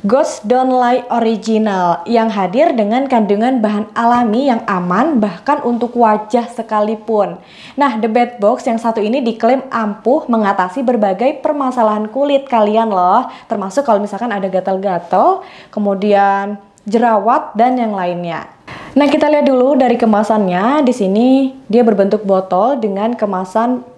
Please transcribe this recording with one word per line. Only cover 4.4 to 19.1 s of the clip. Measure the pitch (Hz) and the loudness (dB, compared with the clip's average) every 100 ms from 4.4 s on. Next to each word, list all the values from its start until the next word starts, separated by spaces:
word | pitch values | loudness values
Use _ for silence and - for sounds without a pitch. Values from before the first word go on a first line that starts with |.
| 285 | 0
yang | 226 | -2
aman | - 190 180 180 294 277 | -2 -4 0 0 2 0
bahkan | 208 175 - 294 | -2 -4 -4 -2
untuk | 240 240 233 | -2 -2 -4
wajah | 240 226 214 214 247 233 - | 2 2 2 0 -4 -4 -10
sekalipun. | 226 214 208 220 - 214 185 175 - - - - | -4 -2 -2 -4 -4 -2 -2 -4 -18 -20 -16 -2
Nah, | 285 226 | -2 0
The | 220 | 0
Bed | 220 240 - | 0 0 0
Box | 202 240 | 0 0
yang | - 226 | -2 -2
satu | 233 226 | -2 -2
ini | 208 254 | 0 0
diklaim | 233 220 226 262 262 | -2 0 0 0 -2
ampuh | - 214 202 - 294 | -4 -4 -4 0 0
mengatasi | - 226 208 202 185 269 | 0 0 0 0 -2 -2
berbagai | 254 240 208 185 247 311 | -2 0 0 0 -2 -2
permasalahan | 302 294 262 254 220 214 214 | -4 -2 -4 0 0 0 -4
kulit | 254 285 277 277 | -2 0 0 0
kalian | 233 214 214 226 | 0 2 2 0
loh, | 196 180 214 254 - | 0 2 2 0 -12
termasuk | - 214 196 - | -8 -6 -2 -2
kalau | - 208 | 2 0
misalkan | 202 196 240 | 0 -6 -4
ada | 202 190 | -4 -2
gatal-gatal, | 185 185 190 196 175 - 185 294 381 - - - | -2 -2 -2 -2 -4 -2 2 2 0 -4 -20 -12
kemudian | - 202 190 208 202 202 196 202 208 - _ - | -4 -2 -2 2 4 4 2 -2 -10 -14 _ -2
jerawat | 220 240 214 208 285 349 | 2 4 2 2 0 0
dan | 208 240 254 | 0 0 2
yang | 226 | -2
lainnya. | 202 180 175 175 156 - - - - - - | -2 -4 -4 -6 -8 -12 -20 -20 -18 -4 0
Nah, | |
kita | 285 | 2